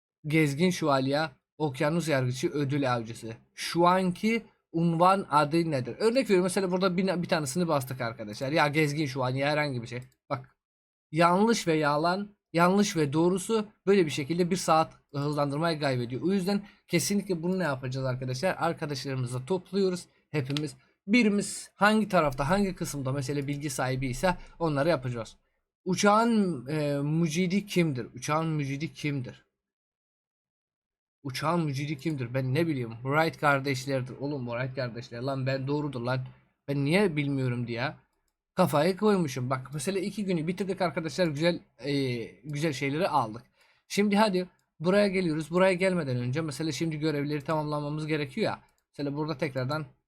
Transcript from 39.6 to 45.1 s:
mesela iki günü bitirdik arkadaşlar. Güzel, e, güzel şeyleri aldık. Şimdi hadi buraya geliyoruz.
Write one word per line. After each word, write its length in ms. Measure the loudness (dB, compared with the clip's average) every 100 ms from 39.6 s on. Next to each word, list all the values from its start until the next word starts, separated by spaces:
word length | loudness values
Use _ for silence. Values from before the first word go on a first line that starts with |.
| -6
mesela 240 | -8 -4 -4
iki 260 | -4 -6
günü 220 | -2 -2 -2
bitirdik 340 | -4 -4 -2
arkadaşlar. 460 | -2 -2 -6 0 0
Güzel, 340 | 2 0 0 -8 _
e, 460 | -4 -2 0 -4 -8 -12
güzel 280 | -10 -4 -2
şeyleri 360 | -2 -2 -2 0
aldık. 340 | 0 0 -6 -16 _ _ _ _
Şimdi 280 | 0 2 4
hadi 320 | 4 2 -4 _ _ -4
buraya 280 | 2 4
geliyoruz. 420 | 4